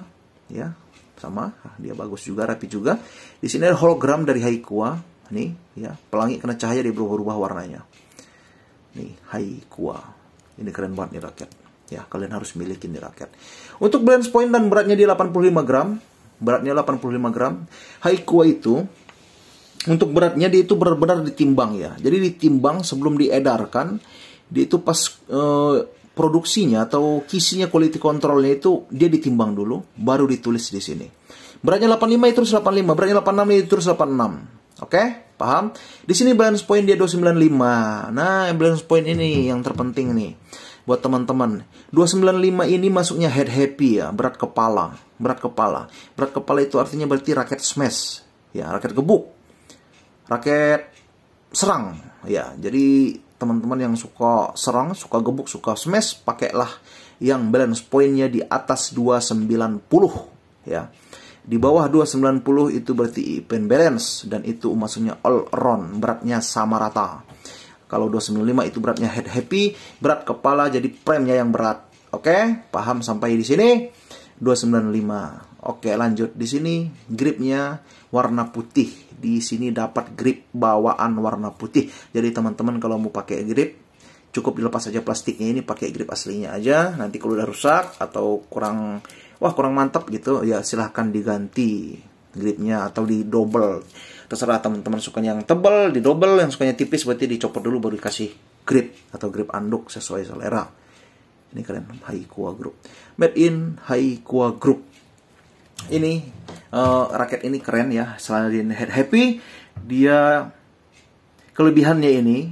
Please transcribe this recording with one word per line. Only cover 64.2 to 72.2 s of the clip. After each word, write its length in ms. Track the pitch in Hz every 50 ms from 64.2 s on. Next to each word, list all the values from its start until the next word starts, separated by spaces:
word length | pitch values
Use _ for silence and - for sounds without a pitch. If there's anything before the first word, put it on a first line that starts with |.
| - 110
dan 160 | 107 104 -
itu 240 | 113 113 117 - 113 80
maksudnya 480 | 110 110 107 - 113 113 110 - - -
all 240 | - 127 113 - -
round, 480 | - - - 127 117 104 92 82 98
beratnya 480 | 104 107 113 113 117 - 120 120 113 113
sama 320 | - - 120 110 110 110
rata. 480 | 110 110 107 - 113 104 90 - - - - - - - - - - - - - _ _ -
Kalau 240 | - 107 110 110 107
dua 80 | 110
sembilan 260 | - - 104 107 107 117 123
lima 100 | 131 110 82
itu 160 | - 113 110
beratnya 240 | 120 110 - 117 110
head 240 | 107 117 - - 98
happy, 400 | 123 120 - 180 196 208 208 202 - - - -
berat 300 | - - 143 151 147 -
kepala, 420 | - 113 - - 135 143 143 143 143
jadi 240 | 131 123 120 123 -
premnya 480 | - - - 156 151 131 127 127 127
yang 80 | 120 120
berat. 400 | 113 110 113 110 107 - - _ _ _ _ - -
Oke, 560 | 123